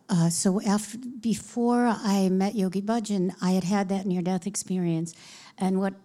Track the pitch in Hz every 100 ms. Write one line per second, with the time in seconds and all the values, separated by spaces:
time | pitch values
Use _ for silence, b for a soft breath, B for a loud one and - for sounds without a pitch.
0 | - 170 165 170 202 190 220 208 208 226
1 | 254 254 226 202 - 240 240 240 240 214
2 | 214 196 190 185 196 220 185 185 202 233
3 | 208 202 180 - 180 185 180 202 196 196
4 | 196 180 180 185 196 196 - 185 170 160
5 | 170 b b b b - 190 190 196 190